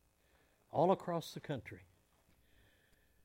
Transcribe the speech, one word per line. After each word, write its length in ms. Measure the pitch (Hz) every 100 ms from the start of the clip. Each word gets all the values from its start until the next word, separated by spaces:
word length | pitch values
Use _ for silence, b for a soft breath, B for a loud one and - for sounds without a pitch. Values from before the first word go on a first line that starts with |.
| _ _ _ - - _ -
All 200 | 131 170
across 440 | 185 - 170 -
the 60 | 151
country. 400 | - 135 - 92 92 - _ _ _ - - - - - - - - -